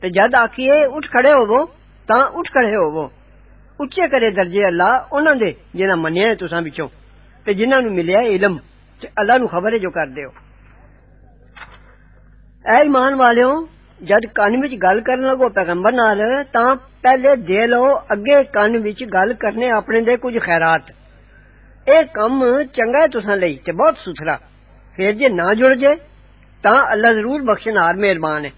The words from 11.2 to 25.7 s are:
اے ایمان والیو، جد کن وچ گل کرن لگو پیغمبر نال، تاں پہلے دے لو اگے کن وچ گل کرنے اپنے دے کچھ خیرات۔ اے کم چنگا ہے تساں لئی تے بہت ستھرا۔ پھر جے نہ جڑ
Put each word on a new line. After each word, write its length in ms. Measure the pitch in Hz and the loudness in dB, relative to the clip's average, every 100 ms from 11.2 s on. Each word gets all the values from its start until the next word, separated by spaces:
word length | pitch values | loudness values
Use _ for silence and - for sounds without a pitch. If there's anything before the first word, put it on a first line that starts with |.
| - _ _ - - - - _ _ - - - - _ - | -20 _ _ -20 -20 -20 -20 _ _ -20 -20 -20 -20 _ 0
اے 80 | 226 | 2
ایمان 300 | 302 269 254 277 | 4 2 0 2
والیو، 300 | 247 233 247 294 320 - _ _ - | 2 4 2 0 -6 -16 _ _ 0
جد 160 | 202 226 - | 0 0 -2
کن 160 | 202 240 | 0 0
وچ 100 | 277 247 | -4 -2
گل 140 | 185 196 233 | 0 0 -2
کرن 160 | 254 262 | -2 -2
لگو 180 | 262 247 196 | 0 -2 -2
پیغمبر 340 | 175 175 196 247 | -4 -2 0 2
نال، 200 | 226 202 214 269 277 | 0 0 -2 -4 -4
تاں 160 | 233 240 262 - _ | 0 0 0 -6 _
پہلے 260 | 254 262 262 277 175 | 2 2 2 0 0
دے 140 | 190 233 | 0 0
لو 120 | 240 262 277 - | 2 2 0 -2
اگے 220 | 202 208 285 269 | -4 2 2 2
کن 180 | 214 208 233 | 0 0 0
وچ 160 | 208 208 254 | -4 -8 -4
گل 160 | 190 196 240 | -2 0 -2
کرنے 240 | 214 214 247 226 | -6 -4 -2 -2
اپنے 200 | 208 226 226 | 0 -2 0
دے 80 | 247 | 0
کچھ 160 | 247 233 180 | -2 -6 -2
خیرات۔ 380 | 170 165 165 - - - - - - - _ - - - | 0 2 0 -4 -20 -20 -20 -20 -20 -20 _ -20 -12 4
اے 100 | 302 302 - | 4 4 -2
کم 240 | 220 269 254 254 277 - | -2 0 0 0 -2 -2
چنگا 240 | 226 262 | -2 2
ہے 60 | 320 | 0
تساں 220 | 240 208 202 | 0 -4 -2
لئی 120 | 180 139 | -2 -4
تے 80 | - 170 | -10 0
بہت 140 | 302 269 | 0 0
ستھرا۔ 320 | - 165 156 143 - _ _ - - | -8 -10 -6 -6 -8 _ _ -20 -20
پھر 180 | - 190 208 | -4 -4 0
جے 100 | 269 185 | 0 0
نہ 80 | 175 214 | 0 2
جڑ 140 | 254 | 2